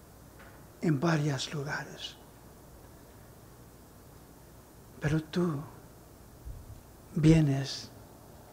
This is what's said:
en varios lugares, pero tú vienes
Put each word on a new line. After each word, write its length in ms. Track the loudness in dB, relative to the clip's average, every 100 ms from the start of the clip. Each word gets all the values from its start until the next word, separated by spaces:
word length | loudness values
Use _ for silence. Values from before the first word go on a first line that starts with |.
| -20 -20 -20 -20 -20 -20 -20 -2
en 180 | 0 2
varios 540 | 4 2 2 0 -4
lugares, 640 | -6 -4 -6 -6 -12 -14 -14 -20 -20 -20 -20 -20 -20 -20 -20 -20 -20 -20 -20 -20 -20 -20 -20 -20 -20 -20 -20 -20 -20 -20 -20 -20 -20 -20 -6
pero 200 | 0 0
tú 400 | 0 0 0 0 -6 -14 -20 -20 -20 -20 -20 -16 -14 -14 -16 -18 -20 -20 -6
vienes 760 | 4 8 8 6 2 -2 -8 -12 -16 -20 -20 -20 -20 -20